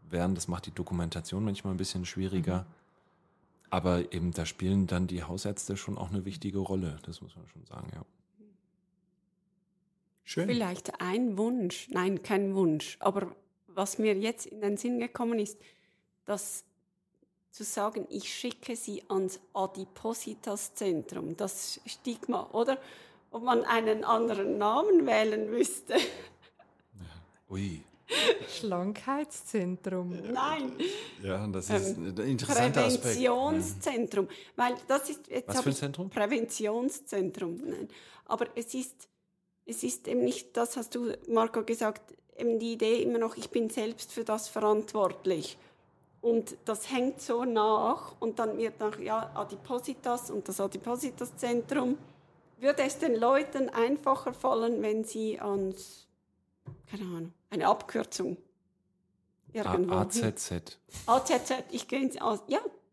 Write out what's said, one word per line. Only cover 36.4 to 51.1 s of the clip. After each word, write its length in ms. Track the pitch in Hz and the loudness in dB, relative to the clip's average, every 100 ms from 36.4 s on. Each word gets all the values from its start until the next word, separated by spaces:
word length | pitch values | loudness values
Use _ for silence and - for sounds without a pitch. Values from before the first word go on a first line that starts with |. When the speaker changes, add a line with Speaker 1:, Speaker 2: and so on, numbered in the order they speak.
| 226 - 214 226 262 - - 202 190 190 175 170 | 0 -2 0 2 0 -2 -4 -2 0 -2 -4 -4
Speaker 4:
Nein. 320 | 285 - - - - - - | -6 -6 -8 -12 -20 -20 -4
Aber 200 | 226 233 | -2 -2
es 200 | - 233 | -4 -6
ist, 340 | 262 254 - - _ _ _ _ _ | -6 -6 -10 -20 _ _ _ _ _
es 180 | - 226 | -10 -4
ist 260 | 247 - - | -4 -4 -2
eben 160 | 247 | 2
nicht, 320 | 247 254 - - | 2 0 -4 -2
das 200 | 240 269 | -2 -2
hast 180 | 226 | -6
du, 180 | 240 240 - - | -4 -4 -4 2
Marco, 340 | 226 226 226 | 2 4 0
gesagt, 500 | 220 226 214 214 - - _ - | -2 0 0 -2 -16 -20 _ -2
eben 220 | 240 226 | 0 2
die 140 | 233 | 0
Idee 280 | 226 220 233 | 0 4 4
immer 160 | 233 233 | 4 2
noch, 180 | 226 - | 0 -2
ich 120 | - | -2
bin 200 | 240 220 | 0 0
selbst 420 | 254 220 233 - | 0 -4 -6 -10
für 120 | - | -6
das 240 | 226 220 - | -2 -2 -2
verantwortlich. 1080 | 226 214 214 214 214 190 - 185 165 - - - _ _ _ _ _ | 2 4 4 2 2 2 2 0 0 -2 -10 -20 _ _ _ _ _
Und 360 | 233 233 220 - - | 2 2 2 -8 -6
das 240 | 214 - | -4 -2
hängt 300 | 262 254 262 | 2 2 0
so 240 | - 233 | -2 0
nach 760 | 247 220 214 220 220 320 - - | 2 4 6 6 4 0 -4 -4
und 180 | 226 220 | -2 0
dann 180 | 220 208 | -2 0
wird 200 | 226 214 | -2 0
nach, 200 | 214 214 | -2 -2
ja, 320 | 180 220 226 | -2 -2 -2
Adipositas 960 | - 202 196 - 247 247 254 247 240 - | -6 -6 -8 -4 -4 -4 -4 -2 -2 -2
und 180 | 208 190 | -6 -4
das 120 | 196 | -2
Adipositas-Zentrum. 1400 | 196 196 233 247 269 | -2 -2 -4 -2 -4